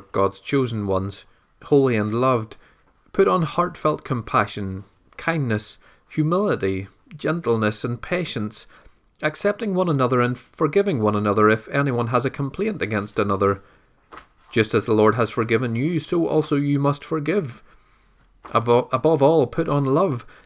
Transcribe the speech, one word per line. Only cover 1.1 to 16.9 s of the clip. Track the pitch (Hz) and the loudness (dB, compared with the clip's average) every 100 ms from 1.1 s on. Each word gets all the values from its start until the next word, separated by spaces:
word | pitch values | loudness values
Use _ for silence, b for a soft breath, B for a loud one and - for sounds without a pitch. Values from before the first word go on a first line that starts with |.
| 95 - _ _ _ | -8 -16 _ _ _
holy | - 143 135 113 | 2 4 4 2
and | 104 | 0
loved, | 117 131 123 110 - b b b _ _ | 0 2 0 -2 -14 b b b _ _
put | - 196 | 0 2
on | 185 | 2
heartfelt | 156 - 175 165 156 151 - | 0 -2 -4 -2 -4 -4 -4
compassion, | 123 110 127 101 - 98 95 - _ _ - | -6 -2 -2 -2 -4 -8 -8 -12 _ _ -8
kindness, | - 165 131 107 - - b b _ | -4 -2 -2 -2 -4 -12 b b _
humility, | - 156 180 208 117 95 95 98 _ _ 156 | -4 0 0 0 0 -2 -2 -8 _ _ -6
gentleness, | - 170 139 113 107 107 | -4 -2 0 2 0 -2
and | 120 117 | -6 -8
patience, | - 180 160 117 107 - - b b b b _ | -4 -4 -4 -6 -6 -8 -14 b b b b _
accepting | 156 151 202 208 220 | -6 -2 -2 -2 -2
one | 185 180 | 0 0
another | 143 123 127 | 2 2 2
and | 120 123 | 0 -2
forgiving | - - 156 196 202 139 | -10 -4 0 2 0 2
one | 107 104 | 2 2
another | 104 104 107 | 2 4 4
if | 110 - | 4 0
anyone | 143 143 120 113 | -2 0 -2 0
has | 127 131 | 0 -2
a | |
complaint | - 139 - 220 196 | -4 -6 -4 -4 -4
against | 98 107 104 - | -2 -2 -2 -2
another. | 101 98 98 98 b b b _ _ - _ _ _ | 0 2 2 0 b b b _ _ -20 _ _ _
Just | 117 110 | 0 2
as | 113 101 | 2 2
the | |
Lord | 107 107 113 | 4 4 4
has | 110 | -2
forgiven | - 113 113 123 113 | -2 0 0 0 -2
you, | 147 170 | -2 -2
so | - 175 160 | -2 -2 2
also | 151 147 143 | 0 2 0
you | 143 143 | 2 2
must | 143 | 0